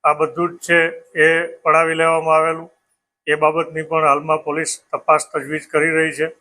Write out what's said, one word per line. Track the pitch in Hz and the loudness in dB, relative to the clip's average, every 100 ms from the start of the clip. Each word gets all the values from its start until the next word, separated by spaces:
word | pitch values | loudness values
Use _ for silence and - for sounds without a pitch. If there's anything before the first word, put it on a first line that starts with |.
આ | 147 | 0
બધું | 151 156 165 175 | 0 -2 -2 -6
જ | 175 | -6
છે | - 170 165 165 _ 160 | 0 2 2 -4 _ 2
એ | 156 165 170 - | 2 2 -2 -4
પડાવી | 160 156 165 | 2 2 2
લેવામાં | 160 165 165 160 | 2 0 2 2
આવેલું. | 156 160 160 170 _ _ _ _ _ - | 2 2 -4 -12 _ _ _ _ _ -4
એ | |
બાબતની | 151 156 160 165 160 | 0 2 0 -6 -8
પણ | 151 160 | -4 0
હાલમાં | 156 143 156 156 | 2 2 0 -2
પોલીસ | 156 151 151 - _ | -2 -6 -6 -10 _
તપાસ | 151 - 151 - | -6 2 0 0
તજવીજ | 156 135 156 - | -8 -6 -8 -2
કરી | 156 160 | 0 0
રહી | 160 160 | 0 -2
છે. | 143 160 - | -4 -8 -8